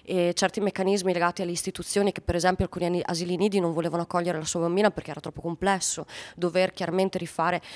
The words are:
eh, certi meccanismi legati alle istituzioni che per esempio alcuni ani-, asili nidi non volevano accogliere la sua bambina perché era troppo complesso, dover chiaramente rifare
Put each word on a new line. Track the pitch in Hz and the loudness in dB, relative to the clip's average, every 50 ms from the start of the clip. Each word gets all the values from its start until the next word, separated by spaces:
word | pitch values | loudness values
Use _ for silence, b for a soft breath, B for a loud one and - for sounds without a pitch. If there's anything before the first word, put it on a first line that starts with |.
| B | B
eh, | - 185 180 175 175 175 | -2 0 2 2 2 2
certi | - 190 185 - 220 | 2 2 0 2 0
meccanismi | 202 196 - - 185 190 202 202 180 190 | 0 0 0 0 2 2 2 2 2 0
legati | 175 175 170 175 175 - | 2 2 2 0 0 -2
alle | 190 175 | -4 -4
istituzioni | 175 165 - 190 - - 175 - - 202 202 202 | -4 -4 -4 -6 -6 -8 -6 -2 0 2 2 2
che | - - | 0 -2
per | - - 170 | -2 -2 0
esempio | 175 160 185 190 - 190 | 2 2 2 2 2 0
alcuni | - - 175 175 | -2 -2 -2 0
ani-, | 175 175 175 - | 0 0 0 0
asili | - 175 160 180 175 180 | -2 -2 -2 -2 -2 0
nidi | 170 196 214 190 196 | 2 2 2 2 2
non | 175 165 160 | 2 2 0
volevano | 170 165 170 156 170 170 | 0 0 0 0 -2 -2
accogliere | - - 175 170 180 170 | 0 0 0 0 0 -2
la | 156 156 | -2 -2
sua | - - 170 | -4 -2 0
bambina | 165 170 175 196 220 202 | 0 2 4 4 4 4
perché | - 160 - - | 2 0 -6 -10
era | 147 147 | -10 -10
troppo | - 165 - - | -10 -10 -10 -8
complesso, | - 170 170 - 185 196 196 180 - - - 170 147 B B B B B B | -8 -8 -4 0 0 2 2 2 0 -2 -4 -4 -8 B B B B B B
dover | 170 175 175 165 185 185 185 | -2 -2 0 2 2 2 2
chiaramente | - - 180 165 175 185 190 190 - | 0 -4 -4 0 2 2 2 2 0
rifare | 180 170 - - - 160 175 180 170 B B B | -4 -6 -4 -2 0 2 2 0 0 B B B